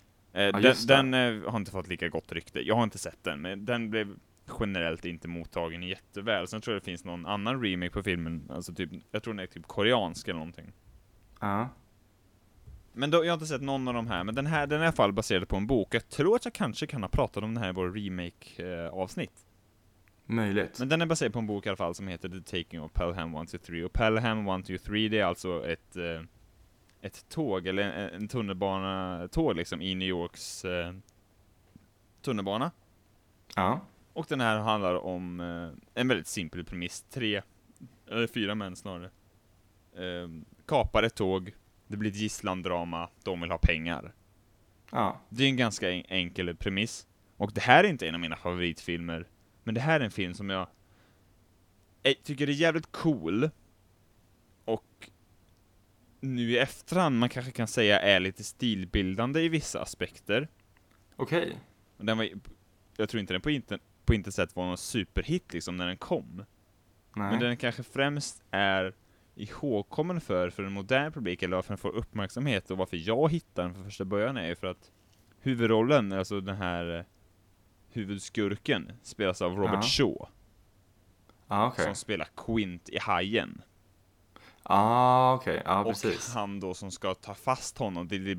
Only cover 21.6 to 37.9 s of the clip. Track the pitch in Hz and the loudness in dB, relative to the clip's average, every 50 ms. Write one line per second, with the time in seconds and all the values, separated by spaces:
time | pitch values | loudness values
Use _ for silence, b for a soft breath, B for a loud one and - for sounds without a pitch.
21.6 | - 104 95 - 92 85 87 - 98 95 87 - - 90 92 92 - - 101 87 | -2 -4 -2 -2 -2 -2 -2 -6 -8 -8 -8 -8 -8 -10 -10 -10 -10 -4 -4 -4
22.6 | 80 _ 85 80 76 85 - - 87 87 90 90 82 82 78 78 82 - - 85 | -4 _ -10 -10 -10 -4 -2 0 0 0 0 -2 -4 -6 -6 -6 -8 -8 -10 -14
23.6 | - - 82 82 85 82 - - 113 110 110 110 120 113 110 110 101 98 92 92 | -10 -8 -6 -6 -6 -2 0 2 4 4 4 4 2 0 0 0 0 -2 -2 -2
24.6 | 95 - 92 - - 104 104 107 110 104 110 107 98 87 90 - - 92 87 78 | -2 -6 -8 -8 -6 -2 0 0 2 2 4 4 4 2 2 0 -4 -4 -4 -2
25.6 | 60 82 82 - _ _ - 87 87 85 82 80 82 - _ - - - _ - | -2 -4 -4 -4 _ _ -8 -6 -4 -4 -4 -6 -10 -14 _ -20 -20 -20 _ -20
26.6 | - _ _ _ _ _ _ _ - 95 - - - _ - 160 151 117 95 92 | -20 _ _ _ _ _ _ _ -12 -12 -12 -12 -18 _ -4 -4 -2 0 0 -2
27.6 | 85 95 95 98 101 98 65 95 101 - - 98 107 104 131 123 107 98 95 90 | 0 0 0 0 0 0 -2 -4 -6 -6 -6 -8 -8 -4 -4 -4 -2 -2 -2 0
28.6 | 101 98 95 95 95 95 95 95 92 92 90 85 87 - - 165 160 131 90 82 | 0 0 0 0 -2 -2 -2 -2 -4 -4 -4 -6 -8 -4 0 0 2 2 2 0
29.6 | 87 - 85 78 90 95 92 92 92 92 90 85 87 87 - - - - - - | -2 -4 -4 -4 -2 -2 -2 0 0 0 0 -2 -2 -4 -8 -12 -12 -12 -12 -8
30.6 | - 90 90 87 85 87 92 95 - - _ _ _ _ _ _ _ _ _ _ | -6 -4 -2 -2 -4 -4 -8 -12 -16 -20 _ _ _ _ _ _ _ _ _ _
31.6 | _ _ _ - _ _ _ _ _ _ _ _ - 143 117 104 95 98 104 117 | _ _ _ -20 _ _ _ _ _ _ _ _ -6 -4 -2 -2 -2 -2 -2 -2
32.6 | 139 175 - _ _ _ _ _ _ _ _ _ _ _ _ _ _ _ - 101 | -2 -4 -6 _ _ _ _ _ _ _ _ _ _ _ _ _ _ _ 0 2
33.6 | 92 98 135 185 - - _ _ _ _ - 156 156 - 151 131 120 113 107 107 | 4 4 2 0 -4 -12 _ _ _ _ -10 -10 -4 -4 0 2 2 2 2 2
34.6 | 107 113 107 104 95 90 90 - - 92 90 90 92 87 87 87 87 87 87 85 | 4 2 2 2 2 2 2 0 0 -4 -6 -6 -6 -8 -6 -6 -6 -6 -6 -6
35.6 | 85 82 - - - _ - 117 123 131 120 82 - - - 107 82 76 - 90 | -8 -10 -12 -16 -20 _ -2 0 2 4 2 2 0 -4 -6 -6 -6 -6 -6 -10
36.6 | 82 - 98 87 87 - - - - _ - 135 117 107 101 98 - _ _ _ | -8 -8 -8 -8 -8 -8 -8 -12 -16 _ -8 -4 -2 -2 -2 -2 -4 _ _ _
37.6 | _ _ _ _ 131 - | _ _ _ _ -20 -20